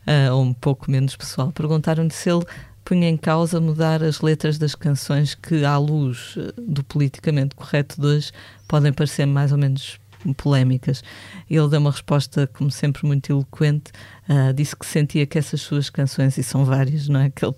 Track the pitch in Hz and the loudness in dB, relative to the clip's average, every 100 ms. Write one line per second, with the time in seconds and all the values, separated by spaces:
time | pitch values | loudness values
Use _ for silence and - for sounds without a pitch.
0 | - 147 135 131 127 123 143 135 - 135 | 0 2 4 4 2 0 0 -2 0 0
1 | 135 - - - 131 - 151 160 151 160 | 0 -4 -10 -4 -4 -2 0 0 0 0
2 | 165 - 180 175 175 - - - - 180 | 0 -2 0 0 0 -10 -20 -14 -2 2
3 | 170 160 165 160 165 170 160 156 160 160 | 2 0 0 2 2 0 0 2 2 2
4 | 160 147 156 151 156 151 151 - 156 139 | 0 0 0 0 0 0 -2 -2 -2 -2
5 | - 143 147 - - 160 143 143 147 151 | 0 0 0 -2 -2 0 2 2 2 2
6 | 135 120 - - - - 233 139 139 147 | 0 -4 -8 -10 -10 -8 -6 -4 -4 0
7 | 139 - 165 147 135 - - 147 143 - | 0 -2 -2 0 -2 -6 -4 -2 -2 -2
8 | 143 147 147 - - - - 156 147 135 | 0 0 -2 -12 -20 -20 -2 2 2 2
9 | 147 - 139 143 143 143 139 135 - - | -2 0 0 2 2 2 2 -2 -6 -16
10 | - - 165 139 147 139 131 127 - 135 | -20 -10 -6 -4 0 2 4 2 0 -4
11 | - - - 190 - 160 147 151 147 135 | -6 -20 -20 -16 -2 0 2 4 2 0
12 | - 143 - 143 135 - 139 - 147 131 | 0 0 0 0 -2 0 -4 0 -2 0
13 | 147 139 - 139 135 - 151 147 - - | 0 0 0 -2 -2 0 0 0 -4 -18
14 | - - - 143 135 131 147 - - 160 | -20 -12 0 2 2 2 -2 -4 -4 0
15 | 147 156 143 160 143 156 - 143 139 - | 0 0 0 -2 -2 -6 -4 -2 -2 -2
16 | 139 - 135 131 123 131 131 135 131 151 | -2 2 0 0 -2 0 2 2 0 0
17 | 143 139 139 - 143 | 0 2 2 0 -4